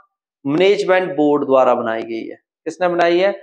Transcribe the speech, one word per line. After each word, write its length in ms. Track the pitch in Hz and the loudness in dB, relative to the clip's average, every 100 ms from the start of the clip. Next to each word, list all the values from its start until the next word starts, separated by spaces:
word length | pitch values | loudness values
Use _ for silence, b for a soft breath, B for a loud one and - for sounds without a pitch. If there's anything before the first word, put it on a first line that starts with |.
| _ _ _ _ 139 | _ _ _ _ -4
मैनेजमेंट 720 | 151 190 202 180 185 185 143 | 0 2 2 2 0 0 -2
बोर्ड 280 | 147 147 | 0 0
द्वारा 300 | 135 131 123 | 2 2 4
बनाई 280 | 120 117 113 | 2 -2 -6
गई 240 | 113 113 - | -8 -10 -10
है। 80 | - | -16
किसने 520 | _ _ 160 160 180 | _ _ -14 -4 -4
बनाई 300 | 175 170 175 | 0 2 2
है? 140 | 190 196 | 0 -2